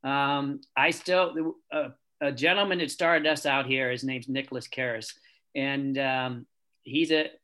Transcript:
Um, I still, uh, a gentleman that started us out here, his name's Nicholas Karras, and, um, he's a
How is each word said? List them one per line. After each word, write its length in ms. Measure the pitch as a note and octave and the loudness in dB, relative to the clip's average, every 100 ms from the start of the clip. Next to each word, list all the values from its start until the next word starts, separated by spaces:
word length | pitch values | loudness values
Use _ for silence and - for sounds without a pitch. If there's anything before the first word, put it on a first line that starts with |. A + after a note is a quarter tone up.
Um, 580 | C3+ C#3 C#3 C#3+ C#3 C#3 - - | 0 0 2 0 -2 -6 -6 0
I 140 | D3+ | 2
still, 640 | E3 - F3+ F3 D#3 D#3+ - _ | 0 2 2 2 0 -4 -6 _
uh, 180 | - C#3 - _ _ | -4 -4 -8 _ _
a 80 | C#3+ | -4
gentleman 460 | C3 D#3 F#3+ G3+ F3+ | 2 2 4 2 0
that 140 | D#3 | -2
started 340 | - E3+ E3 D3+ | 0 4 4 4
us 220 | D3+ D3 | 2 2
out 180 | C3+ B2+ | 0 2
here, 240 | C3 B2+ | 0 0
his 140 | B2 | -2
name's 260 | C3 C3 B2 | -4 -6 -4
Nicholas 380 | C3+ C3+ C3 - | -4 -4 -8 -8
Karras, 440 | - B2+ A2+ G#2+ - _ _ _ C#3 | -4 -4 -4 -8 -16 _ _ _ -4
and, 420 | C#3 C#3 C#3 C3+ | -2 -2 -2 0
um, 480 | C3+ C3 B2+ A#2+ - _ _ _ | 0 0 -2 -6 -12 _ _ _
he's 280 | - C#3 D#3+ | -6 -2 2
a 200 | D#3 D#3 - | 2 0 -8